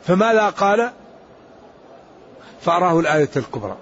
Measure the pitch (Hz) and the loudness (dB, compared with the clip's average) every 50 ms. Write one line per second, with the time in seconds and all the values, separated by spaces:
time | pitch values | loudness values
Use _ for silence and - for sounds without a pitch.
0 | - - 180 185 214 226 226 220 214 202 - - 202 196 202 220 233 247 254 - | 0 0 0 2 2 2 2 2 2 0 0 0 0 2 2 2 0 -2 -6 -14
1 | - - - - - - - - - - - - - - - - - - - - | -20 -20 -20 -20 -20 -20 -20 -20 -20 -20 -20 -20 -20 -20 -20 -20 -20 -20 -20 -20
2 | - - - - - - - - - - - - - 175 170 175 180 180 165 165 | -20 -20 -20 -20 -20 -20 -20 -20 -20 -20 -20 -8 -2 -2 0 2 2 2 2 0
3 | 165 151 147 156 147 135 - 143 117 - - 131 104 98 98 - | 0 0 0 0 0 0 -2 -6 -8 -6 -10 -10 -10 -10 -10 -12